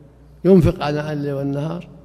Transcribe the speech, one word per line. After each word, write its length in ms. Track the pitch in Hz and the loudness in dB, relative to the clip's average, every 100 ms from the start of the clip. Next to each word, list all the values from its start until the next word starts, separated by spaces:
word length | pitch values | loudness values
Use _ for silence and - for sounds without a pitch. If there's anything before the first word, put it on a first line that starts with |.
| - _ - - 175 | -20 _ -20 -2 4
ينفق 400 | 190 165 170 143 | 6 6 0 -4
آناء 280 | 147 151 | -4 -6
الليل 200 | 147 143 | -6 -6
والنهار 540 | 139 139 143 160 175 - - | -6 -6 -6 -6 -10 -14 -20